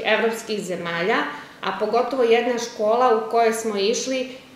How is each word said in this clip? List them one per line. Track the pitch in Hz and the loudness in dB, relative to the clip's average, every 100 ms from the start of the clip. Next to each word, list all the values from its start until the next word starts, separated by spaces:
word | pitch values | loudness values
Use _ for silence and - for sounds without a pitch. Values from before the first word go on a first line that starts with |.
evropskih | - 214 226 226 - 208 | 0 2 0 -2 -6 -6
zemalja, | 175 180 170 170 180 262 294 - - - | -6 -6 -4 -2 0 0 -2 -8 -16 -10
a | 190 185 | -8 -4
pogotovo | 214 233 247 262 | 0 0 0 2
jedna | 233 233 240 226 | 4 4 2 -2
škola | - - 214 233 254 220 | -4 -2 2 4 4 4
u | 220 | 2
kojoj | 226 226 | 2 2
smo | 220 226 202 | 2 -2 0
išli | 196 247 262 262 254 - - | 0 0 -2 -4 -4 -10 -16